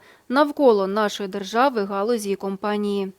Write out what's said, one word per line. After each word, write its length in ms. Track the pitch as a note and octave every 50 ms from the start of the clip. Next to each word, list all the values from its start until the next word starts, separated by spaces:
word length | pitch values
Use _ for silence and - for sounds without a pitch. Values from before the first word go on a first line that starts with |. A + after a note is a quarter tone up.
| - - - _ _ -
навколо 580 | B3 C#4+ D4+ D4 D4 - D4 B3 A3 G3+ F#3+
нашої 420 | F#3+ G3 G#3+ G#3+ G3+ - - G3+ F#3+
держави, 560 | G3 G3+ G3 F#3+ G#3+ A#3 C4 C#4+ B3 A3 G3
галузі 460 | G3 G3+ G3 G3+ A3+ A#3+ A3 G#3 G3
і 60 | G3
компанії. 760 | - - G3 G3 F#3+ - G#3 G#3 G#3 G#3 G3+ G3+ G3 F#3+ F#3+ -